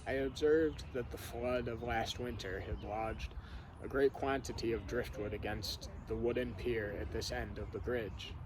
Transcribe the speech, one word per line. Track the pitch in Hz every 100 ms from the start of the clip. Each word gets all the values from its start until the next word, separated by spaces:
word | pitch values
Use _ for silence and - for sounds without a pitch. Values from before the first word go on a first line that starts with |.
| -
I |
observed | 135 135 127 151 156 160 147 -
that | 127 120
the | -
flood | - 117 120 127 123
of | 113
last | 120 113 113 -
winter | 123 113 98 92
had | 87 90
lodged | 101 104 113 110 - - - - - -
a | -
great | 135 139
quantity | - 139 135 131 120 113
of | 113 101
driftwood | 120 117 - 104
against | 104 104 110 101 - - - -
the |
wooden | 110 117 120 123
pier | 117 123 113 104 101
at | 107
this | 113 104
end | 123 113 104
of | 101
the | 110
bridge. | 98 123 104 90 - -